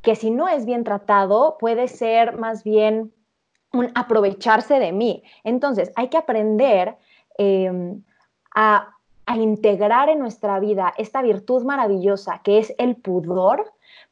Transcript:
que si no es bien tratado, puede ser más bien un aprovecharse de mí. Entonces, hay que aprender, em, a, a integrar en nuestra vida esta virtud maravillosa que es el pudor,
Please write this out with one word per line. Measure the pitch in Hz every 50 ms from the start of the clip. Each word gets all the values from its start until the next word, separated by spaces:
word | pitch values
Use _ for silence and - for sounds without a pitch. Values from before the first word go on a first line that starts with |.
que | - 226 214
si | - 220 220
no | 233 262 339 370
es | 320 277 220
bien | 233 247 233 233
tratado, | 226 202 196 - - 208 202 196 190 202 226 285 311 - -
puede | 226 233 233 233 247 247
ser | - - 233 226 226 226 233 240 226
más | 226 226 226 220 214
bien | - 214 214 214 214 214 220 220 220 220 _ _ _ _ _ _ _ _ _ _ _ _
un | - 240 247 240 240
aprovecharse | 247 240 247 220 220 202 196 196 196 - 233 220 233 233 - 285 269
de | 214 165
mí. | 180 202 240 226 - - - _ _ _
Entonces, | - 220 247 247 285 285 247 196 180 180 -
hay | 226 254 254
que | 311 330
aprender, | 320 - 233 220 214 214 214 214 269 262 208 185 180 214 240 _ _ _ _ _ _ _ _ -
em, | 202 196 196 190 185 185 180 180 175 180 202 202 - _ _ _ _ _ _ _ _ _ -
a, | 226 220 214 208 208 - - _ _ _ _ _ _ _
a | - 240
integrar | 226 220 220 214 214 214 214 202 185 208 208 233 254 285 311
en | 311 294
nuestra | 262 220 - - - 202 196 196
vida | 202 208 208 190 185 175 -
esta | - 214 - - 269
virtud | 254 226 208 196 196 - 254 254 240
maravillosa | 269 277 277 233 202 202 185 180 202 196 196 - 190 165 - -
que | 208 202 220
es | 220 220 - -
el | 247 247 240
pudor, | - - 190 180 185 156 165 180 185 185 202 254 359 427 - - _ _ _ - - - _